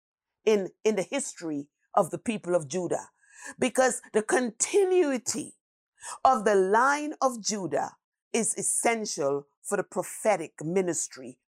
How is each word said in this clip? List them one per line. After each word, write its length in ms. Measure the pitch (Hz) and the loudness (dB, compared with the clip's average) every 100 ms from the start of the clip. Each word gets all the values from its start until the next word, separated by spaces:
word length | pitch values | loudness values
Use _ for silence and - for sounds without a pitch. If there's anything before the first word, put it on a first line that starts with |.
| _ _ _ _ 214 | _ _ _ _ 2
in, 240 | 208 175 - | 2 2 -2
in 120 | 220 202 | 0 0
the 80 | |
history 640 | 175 269 - - 165 147 147 _ _ | -2 -4 -6 -8 -6 -6 -8 _ _
of 160 | - 156 | 0 0
the 80 | 170 | -2
people 380 | - 214 175 175 | -4 -4 0 0
of 120 | 143 | 0
Judah, 420 | 185 170 147 - _ _ - - - | -4 -4 -4 -6 _ _ -20 -20 -4
because 420 | 247 - 262 - - | -2 2 2 0 -4
the 100 | 220 | -4
continuity 1300 | 214 262 247 - - 403 370 370 294 254 - - - - _ _ _ _ - - | 0 0 0 -2 0 2 4 4 4 0 -4 -8 -10 -16 _ _ _ _ -16 0
of 200 | 262 240 | 4 4
the 120 | 208 202 | 4 4
line 580 | 185 214 269 294 302 - | 4 4 4 2 -4 -2
of 200 | 262 233 | -2 -2
Judah 500 | 190 208 170 135 - - _ _ _ | -4 -4 -2 -2 -4 -8 _ _ _
is 220 | 233 214 - | -2 0 -2
essential 920 | 202 - 247 226 214 190 139 143 139 _ | -2 0 0 0 -2 -2 -2 -2 -6 _
for 140 | - 202 | -4 -4
the 60 | |
prophetic 680 | - 190 170 - 220 185 151 - | -4 -6 -6 -2 0 0 -2 -8
ministry 720 | 151 185 180 160 - - 127 - | -2 0 0 -2 -6 -10 -16 -16